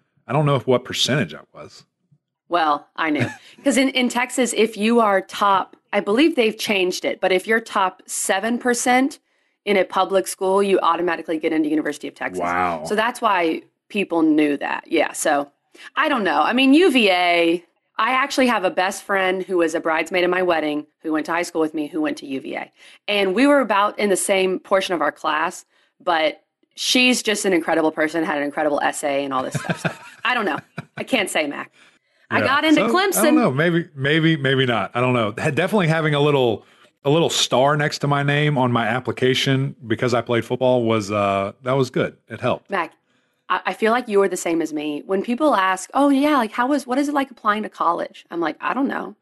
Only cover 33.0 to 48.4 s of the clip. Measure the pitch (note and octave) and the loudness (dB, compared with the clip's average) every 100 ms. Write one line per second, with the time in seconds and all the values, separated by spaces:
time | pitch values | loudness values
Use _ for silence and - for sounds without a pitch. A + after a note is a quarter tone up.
33 | G4+ F4 G#3+ D4+ A3 C3 E3+ E3+ E3 C#3 | 0 2 2 4 2 2 0 0 -2 -4
34 | C3+ D#3+ D#3+ D#3+ C3+ C3+ C3 A2+ G2 A#2+ | 0 2 2 2 2 2 2 0 -2 -2
35 | B2+ B2 G#2+ A2 D#3 C#3 F#3 G#3 E3 D#3+ | 0 2 0 -2 -4 0 0 2 2 2
36 | D#3 D3 D3 C#3+ B2 G2+ - _ _ _ | 2 2 2 4 2 0 -6 _ _ _
37 | C#3 D#3 D#3 - - B2 C#3 D3+ D3 - | 0 2 2 0 0 2 4 2 0 -2
38 | C#3+ C#3+ C#3+ C#3+ D3+ C#3+ B2+ A#2+ A2+ A#2+ | -2 0 0 0 0 0 0 0 0 -4
39 | B2 - B2+ C3 - C3+ C#3 - A#2 A2 | -4 -2 0 0 0 0 -2 -6 -6 -2
40 | B2+ A#2+ A2+ A#2+ A2+ B2 B2+ B2+ A2+ A2+ | 0 0 0 -2 -2 0 2 2 2 0
41 | G2 G#2 G2+ G2 G2 - B2 C#3 B2+ F3 | 0 -2 0 0 -2 -6 -4 0 0 -2
42 | G2+ - - A2 B2 - - F#3+ - _ | -4 -6 -16 -6 -4 -4 -4 -6 -6 _
43 | _ _ _ _ - F#3 - F#3 A3 A#3+ | _ _ _ _ -6 -4 -4 -2 0 0
44 | B3 G3+ G3 F3+ F3+ E3 D#3 D3+ D3+ D3 | 0 0 2 0 -4 -2 -2 -6 -6 -8
45 | - G3 G3+ A#3+ D#4 A3 F#3 F#3 - - | -4 -4 -2 0 2 2 0 -2 -4 0
46 | C#4+ C4+ D4 D4 A3 - B3 C#4+ A#3+ B3+ | 2 4 2 0 -2 -2 -2 -2 -2 -2
47 | D4 C#4+ C4+ - G#3+ G#3 G3+ - D#3+ E3+ | -2 -2 -4 -6 -4 -2 -4 -4 -2 -2
48 | E3+ - - E3+ | -4 -12 -12 -6